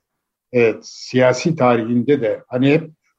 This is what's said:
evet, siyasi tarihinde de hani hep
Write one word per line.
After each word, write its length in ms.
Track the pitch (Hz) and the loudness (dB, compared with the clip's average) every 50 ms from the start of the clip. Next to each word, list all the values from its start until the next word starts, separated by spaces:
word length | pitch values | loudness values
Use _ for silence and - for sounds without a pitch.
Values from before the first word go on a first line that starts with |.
| _ _ _ _ _ _ _ _ _ _ | _ _ _ _ _ _ _ _ _ _
evet, 280 | - 123 117 110 101 - - | 0 0 2 0 0 -4 -10
siyasi 720 | - - - - - - 127 127 127 123 - - 170 156 | -20 -20 -20 -12 -4 0 2 2 2 2 0 -2 -4 -2
tarihinde 640 | 165 127 123 120 117 110 113 120 120 120 139 147 127 | 0 2 2 2 0 -2 -2 -2 -2 0 0 0 0
de 220 | 117 107 101 - - | 0 -4 -4 -6 -8
hani 240 | - 120 127 131 139 | -8 -4 -2 0 2
hep 200 | 147 160 160 - - _ _ _ _ | 2 0 -2 -6 -16 _ _ _ _